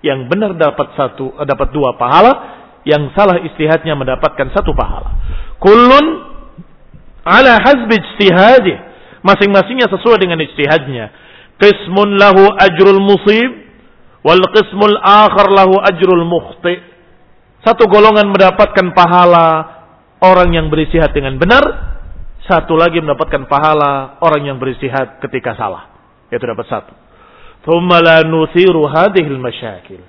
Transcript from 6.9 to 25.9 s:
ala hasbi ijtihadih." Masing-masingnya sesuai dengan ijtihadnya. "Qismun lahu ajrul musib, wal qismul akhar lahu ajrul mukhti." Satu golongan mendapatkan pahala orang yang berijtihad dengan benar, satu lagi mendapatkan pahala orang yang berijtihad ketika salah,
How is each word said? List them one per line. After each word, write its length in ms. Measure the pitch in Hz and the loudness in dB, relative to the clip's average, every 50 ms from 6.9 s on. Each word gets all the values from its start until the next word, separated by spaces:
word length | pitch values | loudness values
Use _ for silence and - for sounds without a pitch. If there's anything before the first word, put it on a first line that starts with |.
| - - - - - - - | -20 -20 -20 -20 -20 -12 -4
ala 320 | 160 180 226 269 262 233 220 | 2 2 4 4 4 4 4
hasbi 320 | 175 262 285 254 233 214 226 | 4 2 2 2 2 -2 -2
ijtihadih." 840 | 208 - - - - 202 190 170 180 190 226 262 254 202 185 143 - - - - - - _ - _ - | -2 -2 -6 -4 0 2 2 4 4 4 6 4 4 2 0 -4 -4 -12 -20 -20 -20 -20 _ -20 _ 0
Masing-masingnya 640 | 190 196 - 202 202 202 196 185 196 247 262 240 196 | 0 0 2 0 2 2 0 0 0 -2 -4 -2 -2
sesuai 280 | 196 185 - 240 233 208 | -2 -2 0 0 2 2
dengan 160 | 190 180 170 160 | 0 -2 -4 -6
ijtihadnya. 720 | 156 - - - 143 139 151 165 135 135 135 120 110 107 _ _ _ - - - _ _ _ _ | -6 -8 -4 -4 -2 0 0 -2 -2 -6 -10 -12 -12 -14 _ _ _ -20 -20 -20 _ _ _ _
"Qismun 560 | 196 208 202 202 208 165 180 196 208 202 202 | 2 2 2 0 -4 -6 -2 -2 -2 0 2
lahu 320 | 196 202 208 185 190 196 202 208 | 2 4 4 6 6 4 4 4
ajrul 480 | 196 185 196 170 156 190 196 196 196 | 2 0 0 2 2 2 4 4 2
musib, 480 | 196 202 202 - - 208 214 220 240 262 240 - - _ _ _ _ _ _ _ _ _ _ _ | 2 2 0 2 2 0 0 0 -2 -4 -6 -12 -20 _ _ _ _ _ _ _ _ _ _ _
wal 180 | _ 147 170 185 185 185 - | _ 2 2 2 2 2 0
qismul 400 | 214 196 - - 196 208 214 208 - | 0 0 0 -2 0 0 0 0 0
akhar 480 | - 190 202 208 214 202 - 190 202 196 | 2 4 4 6 4 4 2 2 2 2
lahu 240 | 196 196 190 185 190 196 | 4 2 4 4 2 0
ajrul 400 | 185 202 185 165 190 185 185 170 | 0 -2 -2 0 0 2 2 0
mukhti." 560 | 170 170 175 165 - - - _ - 175 180 180 - _ _ _ _ _ _ _ _ _ _ _ _ _ _ _ _ | 0 -2 -4 -6 -6 -8 -20 _ -6 -6 -6 -6 -12 _ _ _ _ _ _ _ _ _ _ _ _ _ _ _ _
Satu 240 | 226 226 - 233 202 | -2 2 2 2 4
golongan 400 | 190 208 208 220 214 214 208 202 | 4 4 4 4 4 2 -2 0
mendapatkan 640 | 196 190 190 185 185 190 208 202 - 196 185 180 170 | 0 2 2 2 4 2 0 0 2 -2 -2 0 2
pahala 520 | 185 175 165 175 180 180 175 175 170 165 160 160 160 160 - - - _ _ _ _ _ _ _ _ | 0 2 2 4 2 4 4 4 4 2 2 0 -2 -6 -10 -16 -20 _ _ _ _ _ _ _ _
orang 320 | - 185 185 185 180 175 170 | 2 4 4 4 2 2 0
yang 160 | 165 160 156 | -2 -2 -2
berijtihad 400 | 151 156 156 - - 165 160 147 | -2 -4 -4 -2 -2 -2 -2 -2
dengan 260 | - 151 135 135 135 131 | -2 -4 -6 -6 -6 -4
benar, 200 | 165 185 240 277 294 - 480 - - - - - - - - - - - - - - | 0 2 2 2 2 0 -4 -8 -10 -10 -10 -12 -12 -16 -18 -16 -18 -18 -18 -18 -6
satu 320 | - 190 160 - - 165 160 | -4 -2 -2 -2 -2 -2 0
lagi 240 | 165 175 160 170 | 0 0 -2 -4
mendapatkan 420 | 156 151 139 123 151 - 156 139 135 120 | -4 -4 -4 -4 -4 -6 -6 -8 -6 -4
pahala 720 | 147 139 151 156 156 151 147 143 139 135 135 127 - _ 170 | -4 -2 0 0 0 0 -2 -2 -4 -6 -8 -12 -10 _ -2
orang 220 | 165 156 147 143 | -2 -2 -2 -4
yang 100 | 143 135 | -8 -10
berijtihad 640 | 127 127 135 123 - - 127 117 135 131 120 - _ | -8 -8 -10 -8 -8 -10 -6 -6 -6 -6 -6 -10 _
ketika 380 | - 123 - 127 - 127 110 95 | -14 -10 -10 -8 -8 -8 -8 -8
salah, 320 | 117 101 92 85 - _ | -8 -10 -10 -12 -18 _